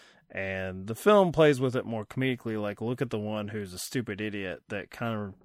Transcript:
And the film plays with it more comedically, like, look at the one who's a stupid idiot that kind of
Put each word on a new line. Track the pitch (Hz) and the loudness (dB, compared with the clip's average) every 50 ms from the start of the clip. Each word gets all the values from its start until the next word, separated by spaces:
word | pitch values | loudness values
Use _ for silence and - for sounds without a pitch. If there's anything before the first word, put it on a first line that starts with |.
| - - _ _ _ _ | -20 -20 _ _ _ _
And | - 95 95 95 95 95 95 92 92 95 95 | -8 -6 -4 -4 -4 -4 -4 -6 -6 -8 -6
the | 107 113 | -8 -6
film | - - 202 214 202 190 175 | 2 6 6 8 8 8 6
plays | 139 156 156 147 143 123 | 6 6 6 6 6 4
with | 135 127 113 | 2 0 0
it | 127 98 | 0 -2
more | 107 113 110 104 | -2 -4 -6 -6
comedically, | _ - 131 131 131 123 117 - 117 110 107 | _ -4 -2 0 0 -2 -2 -4 -4 -4 -2
like, | 104 104 101 - | -2 -4 -4 -4
look | 110 117 123 - | -4 -4 -2 -2
at | 139 117 | -2 -2
the | 113 107 | -2 -4
one | 104 107 107 107 104 101 | -4 -2 -4 -4 -4 -4
who's | 110 107 101 92 90 | -6 -6 -8 -8 -8
a | - | -10
stupid | - - - 131 110 110 101 98 | -10 -4 -4 -4 -2 -2 -4 -4
idiot | 107 107 101 101 98 92 82 - _ - | -4 -4 -4 -4 -6 -6 -6 -8 _ -10
that | 110 98 - - | -8 -8 -8 -10
kind | - - 120 117 113 | -10 -6 -4 -4 -2
of | 107 104 98 - _ | -4 -4 -6 -10 _